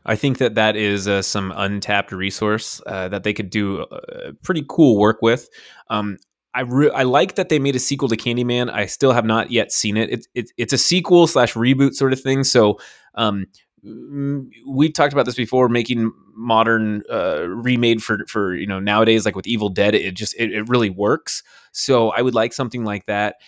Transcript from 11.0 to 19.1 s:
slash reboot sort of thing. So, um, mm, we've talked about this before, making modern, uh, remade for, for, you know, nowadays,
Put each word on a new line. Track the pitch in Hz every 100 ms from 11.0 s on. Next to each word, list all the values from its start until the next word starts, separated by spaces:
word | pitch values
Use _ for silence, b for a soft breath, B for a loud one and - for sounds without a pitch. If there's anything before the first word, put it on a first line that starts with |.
| 170 175 165
slash | 139 120
reboot | 117 120 131 139
sort | - 135
of | 131
thing. | 135 135
So, | 135 123 107 101 B B B -
um, | 110 101 95 b _ _
mm, | 101 117 127 143 139 143 131 117 127
we've | 135 156
talked | 147 147
about | 139 123
this |
before, | 120 117 127 123
making | 120 113 120 113 - _ 110
modern, | 120 110 113 113 107 104 -
uh, | 117 90 78 87
remade | 101 123 123 117 117
for, | - 104 -
for, | 110 98
you | 87 98
know, | 95
nowadays, | 101 107 113